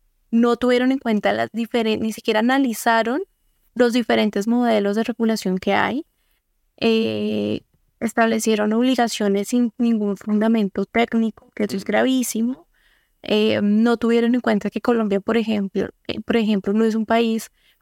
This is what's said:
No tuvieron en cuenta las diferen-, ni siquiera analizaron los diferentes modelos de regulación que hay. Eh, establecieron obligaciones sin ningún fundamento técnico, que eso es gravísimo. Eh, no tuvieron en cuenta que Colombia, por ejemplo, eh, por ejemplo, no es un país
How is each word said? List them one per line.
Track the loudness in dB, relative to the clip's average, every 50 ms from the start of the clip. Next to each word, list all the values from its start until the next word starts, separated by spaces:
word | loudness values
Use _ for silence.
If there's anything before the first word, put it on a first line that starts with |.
| _ _ _ _ _ _
No | 0 2 2 2 2
tuvieron | 2 2 2 2 2 2 2
en | 0 0
cuenta | 0 -2 0 0 0 0
las | 0 0 -2 -4
diferen-, | -4 -6 -6 -2 -2 -2 0 0 -2 -2
ni | -2 -4
siquiera | -6 -4 -4 -2 0 2
analizaron | 2 2 2 2 0 0 -2 -2 0 0 2 2 0 0 -2 -4 -6 -8 _ _ _ _ _ _ _ _ 0
los | 0 2 2
diferentes | 2 0 0 0 2 2 2 0 0 -2 -2
modelos | 0 0 2 2 2 2 2 0 0 0
de | -2
regulación | -2 -4 -2 -2 0 0 0 -2 -2 -2 -4 -2
que | -2 0
hay. | 0 0 0 -2 -4 -6 -8 _ _ _ _ _ _ _ _ _ _ _ _ _ _
Eh, | -2 0 2 2 2 0 -2 -2 -4 -4 -2 -2 -2 -2 -2 -4 -6 -8 _ _ _ _ _ _ _
establecieron | -8 -4 0 0 2 2 0 0 0 0 0 0 0 0
obligaciones | 0 2 2 2 2 0 0 -2 -2 -2 0 0 0 0 -2 -2
sin | 0 0 0 -2 -2
ningún | -2 0 0 0 0 -2 -2 -4
fundamento | -4 -4 -2 0 2 2 2 2 2 0 0 -2 -4 -6
técnico, | -2 0 0 0 0 0 0 -2 -2 -4 -8 -18 _ _
que | -6 -4
eso | -4 -4
es | -6 -4
gravísimo. | -2 0 0 2 2 2 0 -2 -2 -4 -4 -4 -4 -4 -8 -14 _ _ _ _ _ _ _ _ _ _ _
Eh, | -4 -2 0 2 2 2 2 2
no | 2 2 2 4 4 2 2
tuvieron | 2 2 2 2 2 2 2 0
en | 0
cuenta | 0 0 0 0 -2 -4
que | -6 -2
Colombia, | 0 0 0 0 0 0 -2 -2
por | -2 -2 -2
ejemplo, | 0 0 0 -2 -2 -4 -4 -4 -4 -6 -6 -8 _ _
eh, | -10 -8 -6
por | -4 -2 0
ejemplo, | 0 2 2 0 0 0 0 0
no | 2 2
es | 0 0
un | -2 0
país | 0 0 2 2 0 -2 -4 -6 -10 _ _ _ _ _ _